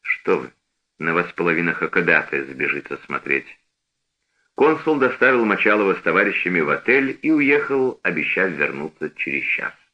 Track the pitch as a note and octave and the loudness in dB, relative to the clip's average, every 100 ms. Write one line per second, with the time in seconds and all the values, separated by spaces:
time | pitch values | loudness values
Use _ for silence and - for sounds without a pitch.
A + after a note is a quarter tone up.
0 | - - - F2+ B1 _ _ _ _ _ | -6 -6 0 -2 -2 _ _ _ _ _
1 | D#2+ E2 F2 - F2 E2 E2+ E2 E2 F#2+ | -2 0 -2 -2 0 2 0 -2 -2 0
2 | E2+ D#2+ - C#2 C2+ C2 C#2+ D2 - C#2 | 2 2 2 -6 -6 -6 -4 -4 -8 -12
3 | - C#2 C#2 C#2 - - _ _ _ _ | -8 -8 -4 -4 -4 -20 _ _ _ _
4 | _ _ _ _ _ - C#3+ D#3 D#3 D3 | _ _ _ _ _ 0 2 2 -2 0
5 | B2+ - C3 B2+ G#2+ G2 G#2+ G#2+ G2 F2+ | 0 2 2 4 2 2 2 4 2 0
6 | E2+ F2 G#2 F2+ F2+ F2+ D2 C#2+ - C3 | 0 2 2 0 0 0 0 0 2 2
7 | C3+ C3 D3 D#3 C#3+ C#3+ C#3+ C#3 C3 - | 2 -4 0 2 4 2 2 0 0 -2
8 | F#2 D#2+ C#2+ - F#2+ D2 D2 C2+ D#2 _ | -4 -4 -2 -2 -2 -2 -4 -4 -10 _
9 | D#2 - D#2 C#2 - - - - _ | -10 -8 -6 -4 -4 -6 -8 -12 _